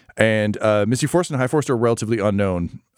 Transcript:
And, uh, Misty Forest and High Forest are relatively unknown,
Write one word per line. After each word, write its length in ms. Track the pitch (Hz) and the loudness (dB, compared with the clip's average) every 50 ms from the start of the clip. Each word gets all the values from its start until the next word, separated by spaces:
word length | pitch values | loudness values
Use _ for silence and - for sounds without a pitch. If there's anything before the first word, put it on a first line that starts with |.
| _ - - | _ -8 -2
And, 460 | - 110 110 110 107 107 107 101 - | 0 2 2 2 2 0 -2 -2 -2
uh, 240 | - 110 107 104 104 | 0 2 2 2 2
Misty 200 | 107 127 123 156 | 0 0 0 0
Forest 240 | 135 - 175 175 - | 0 0 0 0 0
and 80 | 151 127 | -2 -2
High 80 | 131 | -2
Forest 240 | 120 - 151 135 - | 0 0 -2 0 0
are 40 | 131 | 0
relatively 440 | 113 117 117 117 - 113 107 117 110 | 0 2 0 0 0 -2 -2 -2 0
unknown, 640 | 95 107 98 101 101 95 92 87 87 82 - - _ _ _ | 0 0 0 0 0 0 0 -2 -4 -6 -8 -12 _ _ _